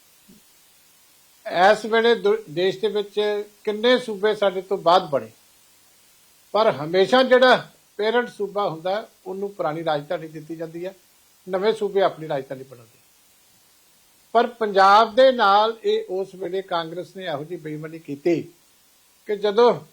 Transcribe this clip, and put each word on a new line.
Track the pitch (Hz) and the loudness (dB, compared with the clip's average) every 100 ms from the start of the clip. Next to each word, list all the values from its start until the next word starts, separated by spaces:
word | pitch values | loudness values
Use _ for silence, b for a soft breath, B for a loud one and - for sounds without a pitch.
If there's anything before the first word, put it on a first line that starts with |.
| _ _ _ - _ _ _ _ _ _ _ _ _ _ 220 165 190 | _ _ _ -20 _ _ _ _ _ _ _ _ _ _ -6 2 4
ਇਸ | 214 226 | 4 0
ਵੇਲੇ | 226 226 220 | 0 2 2
ਦੁ-, | 196 220 - | 2 0 -2
ਦੇਸ਼ | 151 190 185 | -4 -2 -2
ਦੇ | 220 | -4
ਵਿੱਚ | 202 202 - 208 208 208 _ | -4 -6 -4 -4 -4 -8 _
ਕਿੰਨੇ | - 214 233 254 | -8 -2 2 2
ਸੂਬੇ | 247 202 208 208 | 0 -4 -2 0
ਸਾਡੇ | 202 185 | -2 -2
ਤੋਂ | 180 190 | -6 -2
ਬਾਅਦ | 165 208 165 | 2 2 2
ਬਣੇ, | 135 110 _ _ _ _ _ _ _ _ _ _ _ _ | -6 -6 _ _ _ _ _ _ _ _ _ _ _ _
ਪਰ | 202 220 | 0 0
ਹਮੇਸ਼ਾ | 131 151 180 190 254 | 0 -2 0 4 4
ਜਿਹੜਾ | 254 247 254 208 - _ _ - | 4 4 6 4 0 _ _ -6
ਪੇਰੈਂਟ | 214 233 240 | -2 0 -2
ਸੂਬਾ | - 196 185 196 | -6 -8 -4 -4
ਹੁੰਦਾ, | 160 175 202 226 _ 185 | -4 -6 -6 -8 _ -14
ਉਹਨੂੰ | 190 202 | -10 -10
ਪੁਰਾਣੀ | 202 165 156 | -6 -6 -4
ਰਾਜਧਾਨੀ | 165 151 147 175 160 | -4 -4 -4 -8 -8
ਦਿੱਤੀ | 156 151 160 | -16 -14 -12
ਜਾਂਦੀ | 165 170 180 | -12 -10 -12
ਹੈ, | 196 _ _ _ _ 185 | -14 _ _ _ _ -8
ਨਵੇਂ | 185 208 | -2 -2
ਸੂਬੇ | 220 202 185 | -2 -2 0
ਆਪਣੀ | 180 151 156 | 0 -2 -8
ਰਾਜਧਾਨੀ | 143 131 131 | -8 -8 -14
ਬਣਾਉਂਦੇ। | 131 120 113 _ _ _ _ _ _ _ _ _ _ _ _ _ _ | -16 -20 -20 _ _ _ _ _ _ _ _ _ _ _ _ _ _
ਪਰ | 226 233 | 0 0
ਪੰਜਾਬ | - 220 196 190 202 220 214 | -2 -2 4 6 8 6 6
ਦੇ | 262 | 4
ਨਾਲ | 247 202 202 220 226 | 6 4 4 2 0
ਇਹ | 202 214 - | -2 -2 -2
ਉਸ | 185 190 180 | -6 -8 -10
ਵੇਲੇ | 180 190 | -8 -6
ਕਾਂਗਰਸ | 190 175 165 170 156 190 | -4 -6 -6 -10 -14 -12
ਨੇ | 185 | -8
ਇਹੋ | 143 | -8
ਜਿਹੀ | 151 175 | -8 -12
ਬੇਈਮਾਨੀ | 156 151 156 160 | -12 -12 -12 -16
ਕੀਤੀ | 160 143 175 160 - _ _ _ _ _ _ _ - | -14 -6 -2 -2 -4 _ _ _ _ _ _ _ -10
ਕਿ | 208 | -6
ਜਦੋਂ | 208 202 240 165 - | -2 4 4 2 -6